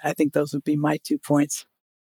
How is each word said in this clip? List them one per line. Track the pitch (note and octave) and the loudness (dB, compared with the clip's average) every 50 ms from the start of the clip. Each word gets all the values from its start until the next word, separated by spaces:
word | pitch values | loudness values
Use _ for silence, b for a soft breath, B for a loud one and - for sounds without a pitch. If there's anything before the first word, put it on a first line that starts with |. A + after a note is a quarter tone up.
| - | -4
I | D3 D#3 | -4 0
think | - D#3+ C#3+ - | 0 0 0 2
those | - D3 D3 - | 0 -2 0 -4
would | D3 - | -6 -2
be | - D3+ | -2 0
my | D3 D3 D3+ D3+ D#3 - | 0 2 0 0 -2 -2
two | - D3+ C#3+ | -4 -4 -4
points. | - - D3 D3 D3 D3 - - - - _ _ _ _ _ _ _ _ _ | 0 2 2 2 2 2 -2 -8 -10 -14 _ _ _ _ _ _ _ _ _